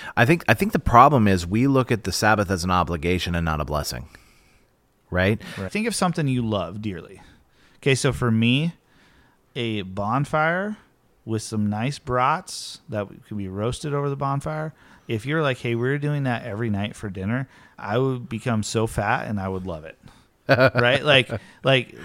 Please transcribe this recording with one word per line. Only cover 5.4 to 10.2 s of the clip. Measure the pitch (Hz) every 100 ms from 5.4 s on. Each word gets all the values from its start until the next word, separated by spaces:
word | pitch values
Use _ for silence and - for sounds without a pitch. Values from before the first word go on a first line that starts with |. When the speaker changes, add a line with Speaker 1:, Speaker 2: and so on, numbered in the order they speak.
| 95 -
Speaker 2:
Right. | 95
Think | 208 226
of |
something | 202 180 165 143
you | 127
love | 113 101 85 104
dearly. | 104 87 - - - - _ _ _ _
Okay, | 139
so | 131 139
for | 117 123
me, | 113 117 131 170 - _ _ _ _ _ _ _
a | 139 117 107
bonfire | 92 95 101 131